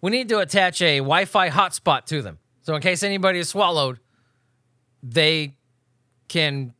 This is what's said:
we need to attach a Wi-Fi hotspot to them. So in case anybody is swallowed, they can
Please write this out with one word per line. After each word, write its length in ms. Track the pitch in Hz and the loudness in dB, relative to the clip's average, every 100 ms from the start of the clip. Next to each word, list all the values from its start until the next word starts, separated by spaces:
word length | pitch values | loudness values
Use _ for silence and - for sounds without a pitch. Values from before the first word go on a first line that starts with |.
we 100 | 180 | -2
need 200 | 240 247 | -2 0
to 80 | 220 | -2
attach 420 | 180 202 185 - | 2 2 2 2
a 200 | 175 143 | 2 2
Wi-Fi 500 | 135 160 190 214 180 | 2 2 2 2 2
hotspot 560 | 147 190 - - 135 - | 2 0 0 0 0 0
to 160 | 156 | -8
them. 160 | 104 78 _ _ | -8 -14 _ _
So 120 | - | -6
in 60 | 151 | -4
case 220 | 180 175 | -2 -2
anybody 380 | 202 196 190 180 | -2 0 0 0
is 100 | 165 | -4
swallowed, 500 | 196 196 165 135 123 _ _ _ _ _ _ _ _ _ _ | 0 0 2 -2 -4 _ _ _ _ _ _ _ _ _ _
they 560 | 127 117 156 160 147 139 _ _ _ _ _ _ _ | -6 0 2 2 -4 -12 _ _ _ _ _ _ _
can 440 | 170 156 139 131 - | -2 -2 -2 -8 -12